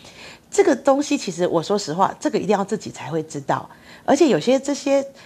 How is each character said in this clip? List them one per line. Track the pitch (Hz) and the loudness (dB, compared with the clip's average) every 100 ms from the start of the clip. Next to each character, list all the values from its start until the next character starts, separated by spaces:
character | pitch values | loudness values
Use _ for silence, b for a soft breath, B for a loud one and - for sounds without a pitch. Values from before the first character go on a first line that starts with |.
| B B B B B | B B B B B
这 | - | 2
个 | 381 | 2
东 | 262 - 277 | 2 2 2
西 | 294 285 | 2 -4
其 | - | -4
实 | 165 180 | -2 0
我 | 165 | 0
说 | - 202 | 0 -2
实 | 170 | -2
话， | 160 196 - | 0 0 0
这 | 302 | -4
个 | 214 | -2
一 | 170 | 0
定 | 202 | 0
要 | |
自 | 196 - | 0 -6
己 | - | -8
才 | - 131 | -12 -8
会 | 160 | -6
知 | 156 147 | -6 -8
道。 | 139 139 - B B B | -4 -4 -6 B B B
而 | B 262 | B 4
且 | 339 | 4
有 | 170 | 4
些 | 180 269 | 2 0
这 | 269 | 0
些， | 277 277 277 269 - | -4 0 0 0 -8